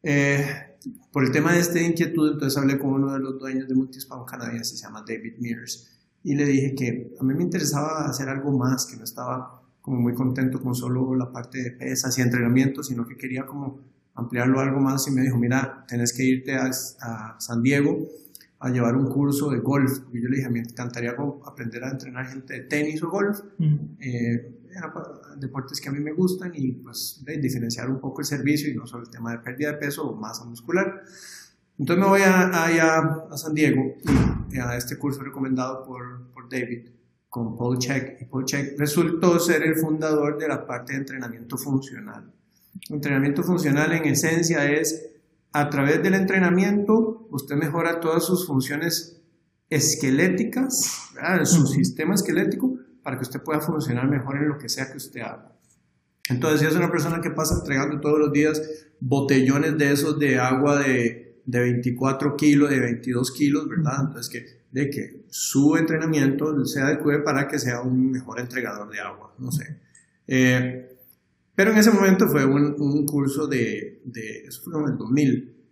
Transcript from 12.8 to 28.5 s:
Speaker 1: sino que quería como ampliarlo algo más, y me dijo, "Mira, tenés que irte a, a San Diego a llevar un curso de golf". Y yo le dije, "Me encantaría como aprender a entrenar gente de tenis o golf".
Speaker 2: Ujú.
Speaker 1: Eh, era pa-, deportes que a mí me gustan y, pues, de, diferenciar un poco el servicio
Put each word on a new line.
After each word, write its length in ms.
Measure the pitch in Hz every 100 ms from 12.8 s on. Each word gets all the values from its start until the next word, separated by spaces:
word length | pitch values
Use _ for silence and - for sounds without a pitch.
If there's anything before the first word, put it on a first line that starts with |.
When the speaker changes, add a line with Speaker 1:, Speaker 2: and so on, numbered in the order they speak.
Speaker 1:
sino 240 | 139 120 117
que 80 | -
quería 300 | 131 127 135
como 340 | 143 139 - - _ _ -
ampliarlo 440 | 120 120 123 131
algo 220 | 139 135
más, 260 | 135 135 143
y 40 |
me 100 | 135
dijo, 160 | 127 120
"Mira, 480 | 120 131 135 - -
tenés 240 | 120 120
que 140 | 123 131
irte 280 | 131 131
a, 160 | 135 131 127 - -
a 400 | 120 113 110 -
San 240 | - 120
Diego 420 | 123 143 143 170 - - - - - _
a 100 | 131
llevar 280 | 123 117 131
un 100 | 135
curso 440 | 135 143 135 147
de 80 | 123
golf". 400 | 123 139 127 - -
Y 100 | 120
yo 60 | 123
le 100 | 139
dije, 120 | 123
"Me 100 | 117
encantaría 560 | 117 - 123 120 120 120
como 300 | 143 143 -
aprender 360 | - 120 117 131
a 60 |
entrenar 360 | 135 135 127 131
gente 280 | 135 127 127
de 40 |
tenis 400 | 120 147 151 156
o 60 | 170
golf". 300 | 190 202 208 - -
Speaker 2:
Ujú. 380 | 156 147 147 -
Speaker 1:
Eh, 580 | 135 120 117 120 127 - - 185
era 160 | 160
pa-, 440 | - 151 - - 143
deportes 420 | 135 135 127 -
que 100 | 139
a 20 |
mí 80 | 143
me 140 | 151
gustan 380 | 156 180 185 185 160
y, 160 | 127
pues, 500 | 120 - - - -
de, 140 | - 156
diferenciar 540 | 131 123 117 117 123
un 80 | 135
poco 220 | 135 -
el 40 | 139
servicio 460 | 143 143